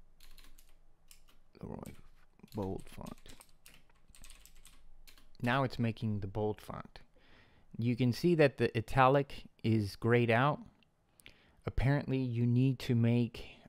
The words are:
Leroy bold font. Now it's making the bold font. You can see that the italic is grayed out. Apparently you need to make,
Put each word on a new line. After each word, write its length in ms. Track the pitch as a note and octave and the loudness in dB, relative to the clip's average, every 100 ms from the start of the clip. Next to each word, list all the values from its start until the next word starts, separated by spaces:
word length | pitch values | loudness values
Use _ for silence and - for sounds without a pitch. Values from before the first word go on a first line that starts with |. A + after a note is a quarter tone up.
| - - - - - - - - - - - - - - - - | -20 -20 -18 -18 -18 -20 -20 -20 -20 -20 -20 -20 -20 -20 -20 -16
Leroy 320 | - - - - - - - - - A2 | -14 -12 -14 -16 -20 -20 -20 -20 -12 -8
bold 300 | F#2+ - - | -6 -6 -10
font. 460 | - - - - - - - - - - - - - - - - - - - - - - - - - | -14 -14 -16 -18 -20 -20 -20 -20 -20 -20 -20 -20 -20 -18 -20 -20 -20 -20 -20 -20 -20 -20 -20 -20 -6
Now 180 | A#2+ C3 | 0 0
it's 160 | C3 - | 0 -2
making 440 | A#2 - A2 G#2 | -2 -2 -4 -4
the 60 | G2 | -4
bold 320 | G#2+ G#2+ G2+ | -4 -4 -4
font. 420 | - - - - - - - - _ _ - - | -10 -14 -14 -20 -20 -20 -20 -20 _ _ -14 -4
You 180 | A#2+ A#2+ | -2 0
can 160 | B2+ | 0
see 220 | A2+ F3 | 2 2
that 240 | D#3+ C#3+ - | 6 4 4
the 180 | A#2 A#2 | 0 0
italic 680 | - C3+ C3 C#3+ C#3 - - _ | 0 4 6 4 0 -8 -16 _
is 320 | A2 A2 G2 - | 0 2 0 -2
grayed 360 | A#2 A#2+ A#2 | 2 4 4
out. 280 | A2+ C#3+ D3 A3 _ _ _ _ _ - - _ _ - | 4 2 0 -8 _ _ _ _ _ -20 -20 _ _ -6
Apparently 500 | - A#2+ C#3+ - C3 | 0 2 2 0 -2
you 300 | C3 A#2 A#2+ | -2 0 2
need 320 | A#2+ C3+ B2 | 4 2 2
to 160 | - A#2 | 0 2
make, 500 | A#2 A#2+ A#2 - - - | 4 4 0 -4 -16 -18